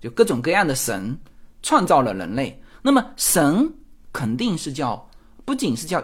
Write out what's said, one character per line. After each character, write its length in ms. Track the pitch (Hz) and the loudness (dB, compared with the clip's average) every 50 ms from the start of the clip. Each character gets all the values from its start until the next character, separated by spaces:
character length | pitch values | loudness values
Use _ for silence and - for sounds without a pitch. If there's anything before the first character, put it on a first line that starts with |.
就 80 | - 120 | -14 -2
各 140 | - - 113 | 2 2 4
种 160 | - 131 117 | 4 2 0
各 120 | 123 165 | 0 0
样 120 | 180 208 190 | 2 2 2
的 120 | 147 131 | 0 -2
神 420 | - - 120 104 95 95 113 135 - - - - - - - - - | -2 -4 -4 -4 -4 -4 -6 -8 -8 -12 -16 -20 -20 -20 -20 -18 -14
创 240 | - - 311 262 180 | -2 0 2 2 4
造 160 | - 170 139 | 4 4 4
了 140 | 127 110 95 | 4 2 -2
人 180 | 95 87 85 | -4 -6 -6
类， 240 | 107 135 131 - - - - - - - | -4 -4 -4 -6 -8 -14 -20 -20 -14 -2
那 120 | - 269 | 2 2
么 120 | 277 254 - - - | 4 4 2 -2 -6
神 520 | - - - - 175 151 143 160 220 302 320 - - - - - - - - | -4 -2 0 2 4 4 4 4 2 2 0 -2 -8 -20 -20 -20 -20 -16 -12
肯 240 | - - 117 - 240 | -8 -6 -4 -4 -2
定 200 | - 240 233 170 | -2 -2 -2 -2
是 160 | 151 - 147 | -4 -6 -8
叫， 380 | 131 139 139 120 104 - - - - - - - - - - | -6 -4 -4 -4 -4 -6 -10 -18 -20 -20 -20 -20 -20 -12 -6
不 100 | 254 285 | -6 -4
仅 220 | - 233 156 113 | -2 -2 -2 -2
是 100 | - 165 | -2 -4
叫 140 | 160 185 151 | -4 -4 -4